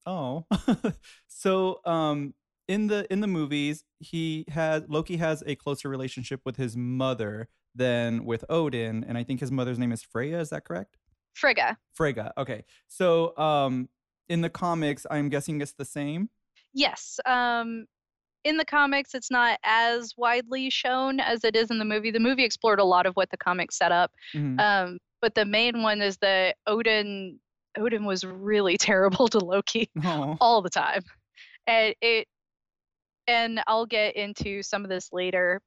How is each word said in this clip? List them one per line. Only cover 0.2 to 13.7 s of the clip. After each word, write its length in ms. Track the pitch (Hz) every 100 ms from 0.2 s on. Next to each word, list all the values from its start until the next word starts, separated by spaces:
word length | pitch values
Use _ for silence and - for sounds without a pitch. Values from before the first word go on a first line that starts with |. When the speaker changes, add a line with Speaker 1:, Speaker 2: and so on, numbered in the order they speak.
| 131 143 - 196 -
Speaker 1:
<laughs> 260 | 214 220 - - - _
So, 540 | - 190 190 190 185 -
um, 480 | 165 156 147 143 - _ _ -
in 200 | 196 208
the, 240 | 208 196
in 80 | 190
the 80 | 208
movies, 560 | 175 143 147 143 151 - _
he 460 | - 170 165 156 160
has, 340 | 156 160 156 156
Loki 300 | 151 165 175
has 260 | 165 156 -
a 80 | 139
closer 340 | - 139 143
relationship 500 | 135 131 - 120 135 -
with 100 | 123
his 220 | 127 113
mother 720 | 123 127 131 127 107 104 120 _ _
than 520 | 120 127 120 117 117 113
with 200 | 113 -
Odin, 560 | 165 156 131 113 110 -
and 100 | 120
I 60 |
think 160 | 117 127
his 120 | 131
mother's 280 | 131 123 120
name 120 | 123
is 120 | 113
Freya, 360 | - 113 135 170
is 120 | 156
that 140 | 151 -
correct? 320 | 170 202 _ _ _ _
Speaker 2:
Frigga. 440 | - 285 226 123 - _
Speaker 1:
Frigga, 400 | - 156 113 107 -
okay. 280 | 131 110 - _ _
So, 460 | - 185 165 165 -
um, 520 | 156 147 135